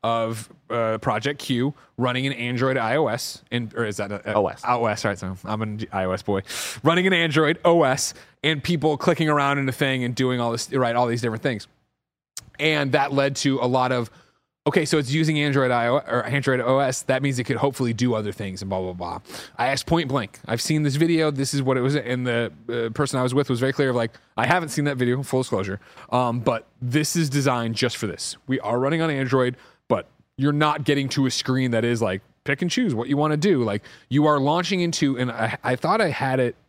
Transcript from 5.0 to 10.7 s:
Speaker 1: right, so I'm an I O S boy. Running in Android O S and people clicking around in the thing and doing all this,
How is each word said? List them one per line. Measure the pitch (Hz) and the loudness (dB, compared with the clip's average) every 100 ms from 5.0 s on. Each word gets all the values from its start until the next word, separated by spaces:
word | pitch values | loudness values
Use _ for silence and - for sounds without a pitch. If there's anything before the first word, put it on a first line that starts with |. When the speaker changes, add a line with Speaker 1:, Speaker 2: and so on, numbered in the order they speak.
Speaker 1:
right, | 110 101 | -2 -4
so | 92 92 | -6 -10
I'm | 92 107 | -6 -4
an | 110 107 107 | -4 -6 -6
I | 98 | -4
O | 95 | -2
S | 92 | -2
boy. | - 98 - - - - | -2 -4 -4 -10 -10 -2
Running | 143 170 185 | 2 2 2
in | |
Android | 180 165 151 151 170 | 2 2 2 2 2
O | 175 170 | 4 6
S | 139 139 - - - _ | 4 2 -2 -8 -20 _
and | 147 156 | -2 -2
people | - 170 147 147 | 0 0 2 2
clicking | - 170 160 | 2 2 2
around | 147 139 143 | 4 2 2
in | 135 | 0
the | |
thing | 127 139 131 | 0 0 0
and | 123 | -2
doing | 123 127 127 | 0 0 2
all | 120 | 0
this, | 117 - | -2 -4